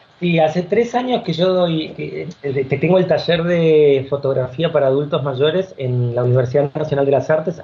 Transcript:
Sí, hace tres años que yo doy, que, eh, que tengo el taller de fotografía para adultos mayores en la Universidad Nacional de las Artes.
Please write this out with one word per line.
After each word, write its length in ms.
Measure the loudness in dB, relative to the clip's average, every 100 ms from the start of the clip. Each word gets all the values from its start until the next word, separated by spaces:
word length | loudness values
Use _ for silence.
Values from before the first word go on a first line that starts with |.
| _ _
Sí, 180 | 0 2
hace 220 | 2 0
tres 320 | -2 0 0
años 280 | -2 -2 -2
que 80 | -2
yo 160 | -2 0
doy, 460 | 2 0 -2 -6 -10
que, 320 | -10 -10 -12 -10
eh, 240 | -6 -4 -2
que 80 | -2
tengo 220 | 2 2
el 80 | 2
taller 360 | 0 0 0
de 640 | 0 2 4 6 6 4 0
fotografía 600 | -4 -2 -2 -4 -2 -2
para 180 | 2 2
adultos 340 | 2 0 -2
mayores 520 | -2 0 0 0 -4 -6
en 360 | -4 -2 -2
la 80 | 0
Universidad 460 | 2 2 2 0 0
Nacional 320 | -4 -4 0 2
de 60 |
las 180 | 2 2
Artes. 280 | 0 -2 -4